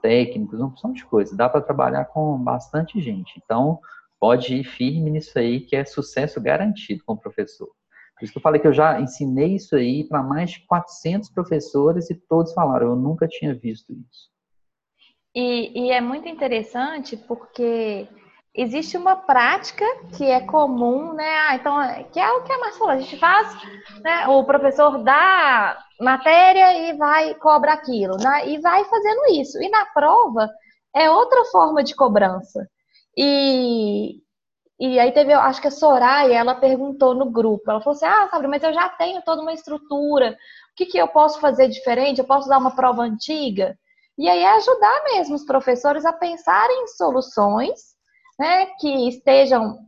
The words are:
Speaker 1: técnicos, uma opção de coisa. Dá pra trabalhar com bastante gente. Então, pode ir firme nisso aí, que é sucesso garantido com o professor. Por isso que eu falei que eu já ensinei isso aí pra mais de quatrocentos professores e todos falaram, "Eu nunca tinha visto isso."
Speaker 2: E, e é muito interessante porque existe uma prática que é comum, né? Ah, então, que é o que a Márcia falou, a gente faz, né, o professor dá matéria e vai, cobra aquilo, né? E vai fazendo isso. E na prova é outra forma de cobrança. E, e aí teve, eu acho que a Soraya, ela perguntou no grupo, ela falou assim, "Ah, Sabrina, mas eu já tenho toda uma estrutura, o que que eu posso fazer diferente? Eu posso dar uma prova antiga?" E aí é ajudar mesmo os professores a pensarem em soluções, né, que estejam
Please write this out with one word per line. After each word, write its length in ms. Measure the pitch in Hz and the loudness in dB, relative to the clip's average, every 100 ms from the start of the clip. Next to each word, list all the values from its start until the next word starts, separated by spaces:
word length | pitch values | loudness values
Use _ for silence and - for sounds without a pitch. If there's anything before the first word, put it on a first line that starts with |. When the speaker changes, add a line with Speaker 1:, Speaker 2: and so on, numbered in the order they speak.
Speaker 1:
técnicos, 580 | 113 120 123 113 101 107 | 2 2 0 -6 -10 -8
uma 80 | 135 | -8
opção 240 | 135 226 | -8 -10
de 100 | 254 - | -10 -2
coisa. 280 | 113 98 | -2 -2
Dá 140 | 98 120 | -2 0
pra 140 | 220 | 0
trabalhar 420 | 233 135 127 135 | -4 -2 -2 -2
com 320 | 139 156 156 139 | -6 -6 -4 -4
bastante 640 | 123 123 - 151 165 214 | -4 -6 -6 -8 -6 -6
gente. 400 | 139 98 92 - | -8 -10 -14 -20
Então, 380 | _ 113 143 165 - - _ _ | _ -2 -2 -4 -10 -20 _ _
pode 340 | 107 123 127 | 2 2 0
ir 100 | 131 | -6
firme 460 | 135 - 127 156 156 | -8 -6 -4 -2 -4
nisso 280 | 156 151 143 | -6 -6 -4
aí, 220 | 117 123 | -2 -4
que 160 | 127 139 | -4 -6
é 80 | |
sucesso 560 | 143 - 139 - 147 - | -6 -10 -8 -6 -6 -6
garantido 640 | - 147 208 196 - 101 | -4 -2 -2 -6 -8 -12
com 80 | - | -8
o 60 | 110 | -12
professor. 500 | 104 - 101 _ - _ _ _ _ _ | -10 -10 -10 _ -20 _ _ _ _ _
Por 80 | |
isso 80 | 110 | -14
que 60 | - | -2
eu 40 | |
falei 180 | 160 151 | 0 2
que 60 | 151 | 2
eu 60 | |
já 280 | 139 156 151 | 4 2 0
ensinei 560 | 131 - 139 131 156 196 | -6 -6 -6 -2 -2 -2
isso 200 | - 147 | -2 -2
aí 280 | 123 139 | -2 -4
pra 180 | 151 151 | -4 -6
mais 280 | 135 143 175 | -4 -4 -6
de 140 | - _ | -10 _
quatrocentos 600 | 175 165 - 160 196 214 | -4 -4 -12 -6 -6 -6
professores 800 | - 170 156 143 139 143 170 165 | -8 -4 -6 -4 -2 0 0 -6
e 60 | |
todos 400 | 170 _ 160 165 | -10 _ -2 -2
falaram, 340 | 180 156 131 120 | -2 -2 0 -2
"Eu 80 | 123 | -2
nunca 320 | 135 160 160 | -4 -4 -6
tinha 260 | - 151 | -6 -8
visto 380 | 123 117 113 _ | -8 -10 -12 _
isso." 380 | - 117 _ _ _ _ _ _ _ _ _ _ _ _ | -20 -20 _ _ _ _ _ _ _ _ _ _ _ _
Speaker 2:
E, 520 | 240 247 240 226 - 247 | -8 -4 -4 -6 -6 -2
e 40 | |
é 100 | 247 | -2
muito 260 | 240 277 330 | -4 -8 -12
interessante 880 | 320 269 226 220 240 269 311 - | -8 -4 -4 -6 -8 -8 -8 -14
porque 920 | 220 _ 233 - - 233 233 220 202 - - _ _ _ | -16 _ -14 -12 -6 -4 -4 -6 -8 -12 -20 _ _ _
existe 420 | - 247 269 320 359 | -8 -6 -6 -8 -4
uma 200 | 359 381 | -2 -2
prática 680 | 370 254 240 381 - - 427 508 - - | 2 2 2 0 -6 -6 -6 -6 -12 -4
que 80 | |
é 160 | 277 254 | 0 0
comum, 720 | 254 311 285 247 240 262 320 | 0 0 0 0 -2 -2 -4
né? 160 | 311 311 311 311 | -8 -4 -2 0
Ah, 100 | 262 | -2
então, 200 | 294 285 262 - - | -2 -2 -4 -6 -10
que 80 | - | -4
é 140 | 247 | -2
o 100 | 494 | -2
que 100 | 508 | -4
a 60 | 523 | -6
Márcia 200 | 466 427 | -6 -4
falou, 160 | 440 | -2
a 40 | 269 | -2
gente 200 | 269 285 | -4 -2
faz, 360 | 330 392 427 - - - - - | 2 2 0 -8 -20 -20 -20 -10
né, 240 | 311 339 294 | -4 -2 2
o 160 | 269 | 2
professor 520 | 269 285 277 269 294 269 | 4 2 2 4 2 2
dá 720 | 226 285 359 381 302 240 196 - _ _ | 2 4 4 4 4 2 0 -4 _ _
matéria 880 | 247 262 311 330 370 381 370 349 330 | 0 0 4 6 6 8 6 4 -2
e 80 | 294 | -2
vai, 380 | 294 311 311 | 0 2 0
cobra 400 | 302 311 302 294 | 0 2 4 4
aquilo, 420 | 302 262 233 196 190 | 0 -2 -4 -4 -2
né? 320 | 240 285 277 | 0 0 -2
E 100 | 302 | -2
vai 220 | 330 370 | 0 0
fazendo 420 | 392 440 415 440 571 330 | 0 -2 0 2 2 2
isso. 240 | 269 - | -2 -6
E 60 | 381 | -2
na 160 | 427 | -2
prova 640 | 403 302 294 453 453 226 214 214 _ _ _ | 0 0 4 4 4 0 -4 -6 _ _ _
é 160 | 269 311 | 0 4
outra 340 | 330 480 523 466 | 4 4 2 4
forma 320 | - 311 311 | 2 2 2
de 100 | 277 | -2
cobrança. 720 | - 262 208 196 185 - 208 202 _ _ _ _ - | 0 2 4 2 -2 -10 -14 -14 _ _ _ _ -2
E, 1040 | 277 285 277 262 247 233 208 208 214 - _ _ _ _ _ _ | 0 2 2 0 0 -2 -2 -4 -6 -12 _ _ _ _ _ _
e 200 | 254 254 | -2 2
aí 120 | 240 | 4
teve, 200 | 262 277 | 4 4
eu 80 | 285 | 4
acho 200 | 269 262 | 4 0
que 80 | 294 | -6
a 20 | |
Soraya, 640 | 277 311 262 240 285 277 233 | 2 4 6 4 4 4 4
ela 180 | 240 | 2
perguntou 600 | 254 269 262 277 277 262 | 2 2 2 -4 0 2
no 160 | 247 262 | 2 -2
grupo, 400 | 226 226 208 - | 0 0 0 -2
ela 100 | 214 | -4
falou 160 | 247 294 | -2 -2
assim, 80 | |
"Ah, 240 | 320 415 392 | 2 2 2
Sabrina, 180 | 339 277 | -2 -2
mas 140 | 285 | -2
eu 120 | 320 | -2
já 140 | 320 359 | -2 -4
tenho 320 | - 339 370 | -4 -6 -4
toda 180 | 330 320 | -4 -4
uma 120 | 311 | -4
estrutura, 800 | 320 - 294 302 285 294 294 240 | -10 -10 -12 _ -4 0 2 2
o 40 | 214 - - _ _ | -2 -20 -20 _ _
que 100 | 359 | -4
que 120 | 370 | 0
eu 100 | 339 | 2
posso 320 | 311 302 302 | 4 4 4
fazer 280 | 294 254 262 | 0 4 2
diferente? 500 | - - 240 277 269 | 2 -4 -2 -2 -2
Eu 80 | 254 | 0
posso 220 | 277 269 | 0 2
dar 100 | 269 | 2
uma 180 | 262 262 | 2 0
prova 260 | 262 233 | 0 0
antiga?" 760 | 240 220 - 311 277 196 185 196 _ _ _ - | -4 -6 -8 -6 -4 -4 -4 -6 _ _ _ -6
E 100 | 320 | 0
aí 120 | 359 | 2
é 140 | 359 | 4
ajudar 500 | 427 415 466 415 571 | 4 4 2 4 2
mesmo 300 | 605 427 302 | 0 -2 -2
os 100 | 285 | -6
professores 600 | - 269 262 247 294 294 | -2 -2 0 -2 0 0
a 80 | 311 | -2
pensarem 720 | 330 349 339 - 370 466 508 | -4 -6 -6 0 2 2 0
em 40 | 453 | -4
soluções, 1080 | - 339 254 254 - 202 208 285 571 _ _ _ _ _ _ | -4 -2 -2 -4 -2 0 0 -4 -8 _ _ _ _ _ _
né, 280 | 302 359 381 370 | -2 0 -2 -4
que 300 | 302 269 240 | -4 -2 -2
estejam 720 | 247 - 269 277 247 220 - | -2 4 4 6 2 0 -8